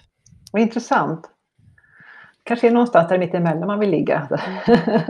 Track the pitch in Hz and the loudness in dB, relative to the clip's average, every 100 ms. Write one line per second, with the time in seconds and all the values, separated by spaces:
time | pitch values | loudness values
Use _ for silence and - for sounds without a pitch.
0 | _ _ _ - - 202 226 240 - 247 | _ _ _ -20 -6 -2 -2 -2 -2 0
1 | 147 160 - _ _ _ _ _ _ _ | 0 -6 -12 _ _ _ _ _ _ _
2 | - - - _ - 233 233 240 240 170 | -20 -20 -20 _ -6 0 2 4 4 2
3 | 170 185 175 180 170 156 185 208 208 160 | 4 0 0 -2 -2 -2 -4 -2 0 0
4 | - 143 143 151 - 190 - 240 - 214 | 0 -2 -2 -6 -6 -6 2 2 4 -2